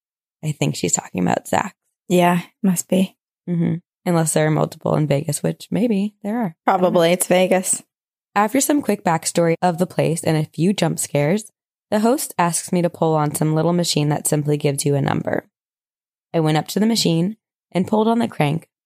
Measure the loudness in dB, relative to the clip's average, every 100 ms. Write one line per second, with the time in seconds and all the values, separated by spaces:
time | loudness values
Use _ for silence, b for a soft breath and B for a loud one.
0 | _ _ _ _ -6 -4 -4 -2 -2 -4
1 | -4 -4 -2 -2 -2 -4 -4 -10 _ _
2 | -2 2 4 2 -4 _ -2 -2 0 0
3 | 0 _ _ _ -6 -2 -2 -4 -10 _
4 | -2 0 2 0 2 2 0 -4 -2 0
5 | 0 -2 -2 -4 -4 -6 -6 -2 0 0
6 | -4 -6 -8 -4 -6 -4 -2 2 2 4
7 | 2 2 2 2 2 0 -2 -6 -10 _
8 | _ _ _ -2 0 0 0 0 0 -2
9 | 0 -2 -2 0 2 2 0 0 -2 0
10 | 0 0 0 0 -2 0 0 2 0 -2
11 | -4 0 0 0 -4 _ _ _ -4 0
12 | 2 0 -2 -2 -2 -2 -2 -2 0 0
13 | 0 2 0 0 0 0 2 0 0 0
14 | 0 0 0 -2 0 0 0 0 0 0
15 | 0 -2 -2 -4 -6 _ _ _ _ _
16 | _ _ _ -2 0 0 0 0 0 2
17 | 0 0 -2 -6 _ _ _ -4 0 0
18 | 2 0 -2 -2 -2 -2 -8 _